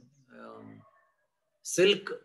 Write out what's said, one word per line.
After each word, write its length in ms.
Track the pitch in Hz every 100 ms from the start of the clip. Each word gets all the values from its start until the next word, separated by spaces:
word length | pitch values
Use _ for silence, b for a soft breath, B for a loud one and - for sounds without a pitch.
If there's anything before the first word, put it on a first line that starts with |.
| - _ _
um, 480 | 117 113 110 110 107 - _ _ _ _ _ _ _
silk 600 | - - 196 196 - -